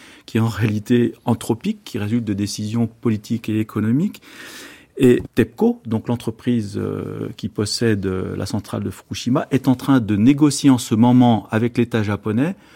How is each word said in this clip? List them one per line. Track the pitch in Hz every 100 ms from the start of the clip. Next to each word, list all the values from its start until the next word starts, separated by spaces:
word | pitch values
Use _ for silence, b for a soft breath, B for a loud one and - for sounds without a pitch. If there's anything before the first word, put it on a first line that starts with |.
| B B -
qui | 113
est |
en | 113
réalité | 98 107 107 110 120 113 -
anthropique, | - 113 - 113 190 214 -
qui | 107
résulte | 104 120 110
de |
décisions | 101 104 - 107 117 113
politiques | - 120 104 - 113 -
et | 107
économiques. | 104 107 107 131 202 - B B B B B B B -
Et | 131 123 - -
tepco, | 113 - 233 240 110
donc | 110 -
l'entreprise, | 120 - - 127 120 101 101
euh, | 101 101 101 104 107 -
qui | -
possède, | - 104 - 117 104 95
euh, | 92 95 98
la | 98
centrale | 107 - 107
de | 101
Fukushima, | - _ - 127 139 -
est | 131 -
en | 123
train | - 135
de | 101 101
négocier | 120 143 147 - 143
en | 127
ce | - 110
moment | 120 123 120 107 -
avec | 110 117 120
l'État | 117 113
japonais | 104 101 110 107 160 190 B